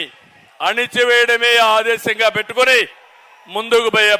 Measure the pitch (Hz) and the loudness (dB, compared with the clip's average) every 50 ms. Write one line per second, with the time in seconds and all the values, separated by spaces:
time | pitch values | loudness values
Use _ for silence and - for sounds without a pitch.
0 | 165 135 - _ _ _ _ _ _ _ _ - 156 180 214 240 247 233 - 247 | -2 -6 -12 _ _ _ _ _ _ _ _ -6 -4 -4 -2 -4 -6 -4 -2 -2
1 | 240 247 240 240 240 240 233 233 233 240 240 233 226 220 214 220 220 226 226 220 | 0 2 2 2 2 2 0 0 0 2 2 2 2 2 2 0 0 -2 -4 -4
2 | - 240 220 214 226 214 202 214 214 214 220 240 254 262 262 240 185 - - - | -4 -6 -2 -2 0 -2 -2 -2 -6 -4 -2 0 0 2 2 0 0 -2 -8 -18
3 | - - - - - _ - - _ - 180 208 226 233 233 233 233 226 214 220 | -20 -20 -20 -20 -20 _ -20 -20 _ -12 -10 -8 -4 0 0 0 0 0 0 2
4 | 214 208 208 | 2 2 2